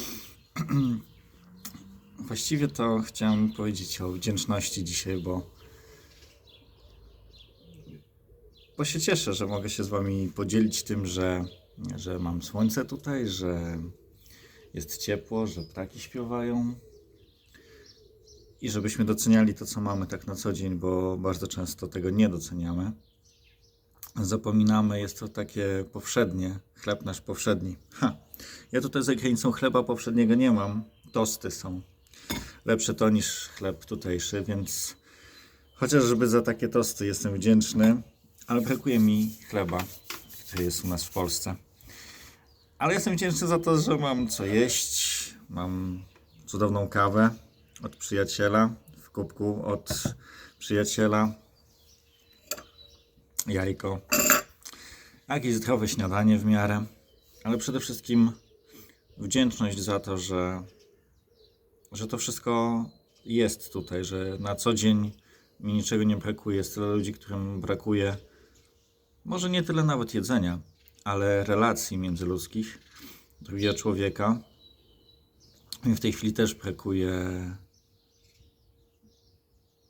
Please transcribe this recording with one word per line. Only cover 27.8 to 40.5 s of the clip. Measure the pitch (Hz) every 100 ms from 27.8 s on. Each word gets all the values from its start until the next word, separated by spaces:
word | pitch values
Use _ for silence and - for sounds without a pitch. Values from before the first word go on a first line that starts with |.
| -
Ha! | - 131 - - - - - -
Ja | 127
tutaj | 135 143
za | 127
granicą | 117 127 117 131
chleba | 113 135 123
powszedniego | 120 117 123 117 110
nie | 120 131
mam, | 107 101 104 107 _ -
tosty | 113 110 - 92
są. | - 95 90 - _ _ - - - - -
Lepsze | - 110 -
to | 107 110
niż | 107 - - -
chleb | - 95 82
tutejszy, | - 107 95 90 - 101
więc | 95 101 98 - - - _ - - - - _ _
chociaż | - 127 143
żeby | 120 117 120
za | 117
takie | 113 110 117
tosty | 120 110 - 101
jestem | 98 104
wdzięczny, | 98 104 110 107 110 110 120 - - _ - -
ale | 120
brakuje | 113 123 143 120
mi | 107 107 110 - -
chleba, | 101 90 90 95 - - - - -
który | -